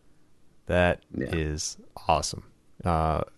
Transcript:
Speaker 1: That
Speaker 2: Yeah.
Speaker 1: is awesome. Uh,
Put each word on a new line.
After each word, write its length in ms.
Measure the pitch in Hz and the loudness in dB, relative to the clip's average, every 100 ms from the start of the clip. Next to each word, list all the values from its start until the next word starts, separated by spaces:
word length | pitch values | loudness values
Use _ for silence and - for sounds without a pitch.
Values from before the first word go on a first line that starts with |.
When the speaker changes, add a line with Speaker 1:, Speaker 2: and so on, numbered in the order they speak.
| - - - - - - - | -20 -20 -20 -20 -20 -14 0
Speaker 1:
That 360 | 87 90 - _ | 4 4 2 _
Speaker 2:
Yeah. 200 | - 67 | -6 -2
Speaker 1:
is 420 | 82 76 73 - - - - - | -2 -2 -2 -6 -10 -16 -6 0
awesome. 360 | 76 - - - - _ - | 0 0 -8 -12 -20 _ -6
Uh, 380 | 90 82 80 78 - | 0 2 2 0 -4